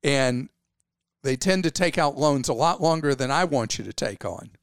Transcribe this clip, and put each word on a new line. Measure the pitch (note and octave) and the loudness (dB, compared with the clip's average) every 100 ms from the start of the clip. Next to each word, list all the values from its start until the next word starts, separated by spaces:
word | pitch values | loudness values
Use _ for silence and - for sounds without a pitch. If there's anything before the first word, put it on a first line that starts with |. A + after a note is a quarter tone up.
And | D3 C#3 C3 B2 C3 _ _ _ _ _ _ _ C3+ | 2 2 2 0 -6 _ _ _ _ _ _ _ -4
they | C3 | -2
tend | F#3+ F#3+ | 2 2
to | E3+ | 2
take | - F3 E3 | 0 0 2
out | D3+ C#3 | 0 2
loans | D3+ C#3+ B2 | 2 2 0
a | |
lot | A#2 D#3 F3+ | 0 2 2
longer | E3 D#3+ D3 C3+ | 2 2 0 0
than | C3 | 0
I | C#3+ F3+ | 0 0
want | C#3+ A2+ - | 0 -2 -6
you | |
to | G2+ | -8
take | - A2+ G2+ | -6 -6 -6
on. | F#2+ E2+ - - | -8 -10 -14 -20